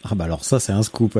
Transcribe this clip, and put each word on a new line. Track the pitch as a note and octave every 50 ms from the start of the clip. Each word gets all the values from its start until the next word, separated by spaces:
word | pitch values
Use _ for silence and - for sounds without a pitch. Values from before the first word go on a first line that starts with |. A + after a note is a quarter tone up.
| -
Ah | A2 G#2+
bah | F#2+ E2
alors | E2 E2 D2+ -
ça, | - C3+ B2+
c'est | - - G2
un | G#2 A2
scoop. | - - - A#2 G#2+ - A2